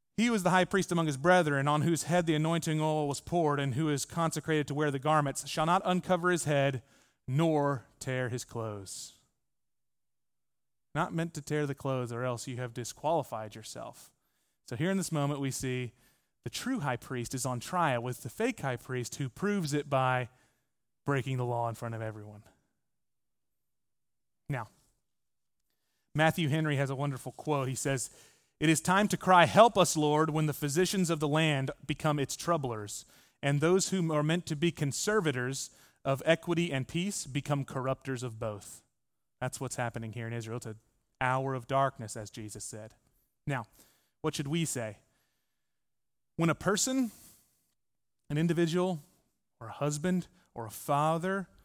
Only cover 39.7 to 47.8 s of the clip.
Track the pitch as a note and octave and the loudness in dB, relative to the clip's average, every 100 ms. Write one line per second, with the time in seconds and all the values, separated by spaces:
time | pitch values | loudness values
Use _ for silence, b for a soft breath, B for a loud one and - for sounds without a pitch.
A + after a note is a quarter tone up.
39.7 | - A#2+ A#2 A2+ A#2+ A2+ A#2 A2+ A#2 A2 | -4 -4 -4 -8 -8 -6 -6 -6 -8 -10
40.7 | G#2+ _ _ _ - B2+ C3 C3+ C3 A#2 | -14 _ _ _ -4 0 0 -2 -4 0
41.7 | C3+ C3+ - G#2+ A#2 G#2 - G#2+ G#2+ - | 2 2 -2 -10 -10 -12 -12 -12 -12 -12
42.7 | A2 A2 _ _ _ _ _ C#3+ C3 - | -12 -16 _ _ _ _ _ -6 -6 -6
43.7 | b b b b b D#3 - C#3 E3+ D#3+ | b b b b b -4 -2 -2 0 -2
44.7 | B2+ A2 - _ _ _ _ _ _ _ | -2 -6 -10 _ _ _ _ _ _ _
45.7 | _ _ _ _ _ _ - E3 D3 F3+ | _ _ _ _ _ _ 0 0 2 0
46.7 | G3+ C4 C4 A#3 - B B B B _ | 0 2 0 -2 -6 B B B B _
47.7 | _ | _